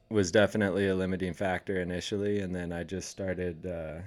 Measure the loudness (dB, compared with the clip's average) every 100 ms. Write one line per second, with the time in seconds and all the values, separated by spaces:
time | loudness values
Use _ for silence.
0 | -2 2 6 6 6 4 2 2 2 2
1 | 0 0 -2 -2 -2 -2 -2 -2 -2 -4
2 | -4 -2 0 0 -2 -4 -4 -6 -6 -6
3 | -8 -6 -4 -2 -4 -4 -6 -6 -6 -8